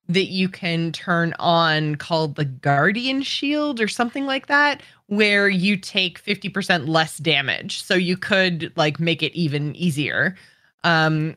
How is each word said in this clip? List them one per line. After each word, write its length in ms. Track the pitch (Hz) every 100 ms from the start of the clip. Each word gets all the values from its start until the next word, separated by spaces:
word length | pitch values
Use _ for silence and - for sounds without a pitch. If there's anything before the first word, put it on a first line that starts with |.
| -
that 220 | 175 190
you 200 | 185 185
can 420 | - 175 165 165
turn 440 | 156 - 170 170 -
on 580 | 175 165 165 156 151 151
called 400 | - 160 156 143
the 100 | 143
Guardian 760 | 127 143 139 165 214 254 269
Shield 580 | 269 - 277 302 294 240
or 80 | 214
something 380 | - 240 277 277
like 220 | 269 -
that, 340 | 285 294 285 - _ _
where 420 | 202 208 202 202
you 280 | 190 190 196
take 400 | - 202 180 -
fifty 320 | - 196 196
percent 400 | 202 190 175 151
less 280 | 160 156 -
damage. 680 | 156 143 135 90 196 -
So 100 | -
you 240 | 185 180 180
could, 560 | - 196 185 170 160 -
like, 240 | 151 147
make 220 | 165 165
it 140 | 156 -
even 400 | 160 143 147 -
easier. 600 | 175 139 120 78 156 185 - _ _ _
Um, 520 | 170 160 156 156 156